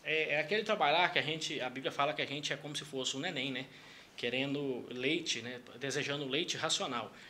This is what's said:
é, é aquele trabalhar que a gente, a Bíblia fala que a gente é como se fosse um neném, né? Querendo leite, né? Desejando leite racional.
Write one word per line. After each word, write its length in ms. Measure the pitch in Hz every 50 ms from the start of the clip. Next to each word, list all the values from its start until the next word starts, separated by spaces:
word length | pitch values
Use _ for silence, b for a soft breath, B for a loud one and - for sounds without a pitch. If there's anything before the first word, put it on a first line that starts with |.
| -
é, 300 | 147 156 156 156 151 143
é 60 | 151
aquele 220 | 151 151 202 220 214
trabalhar 440 | 214 214 180 156 143 151 170 180 170 -
que 40 | 147
a 40 |
gente, 400 | 123 147 160 156 - - 160 120
a 80 | 120 127
Bíblia 240 | 123 135 135 151 135
fala 200 | - 139 147 143
que 80 | 156
a 40 | 139
gente 260 | 117 135 147 143 -
é 60 | 147 139
como 180 | - 147 147
se 80 | 147 151
fosse 320 | - - 135 127 - -
um 60 | 135
neném, 280 | 156 185 170 135 131 139
né? 160 | 127 123 135 - B B B B B B B B B -
Querendo 680 | - 120 120 131 139 139 139 143 143 135 127 117 - -
leite, 520 | 120 127 127 147 160 175 160 - - 120
né? 200 | 113 120 127 123 - - - -
Desejando 480 | 143 139 123 143 131 135 143 147 147 131
leite 300 | 131 156 180 - - 127
racional. 560 | 156 160 - - 202 156 123 117 110 98 - B B B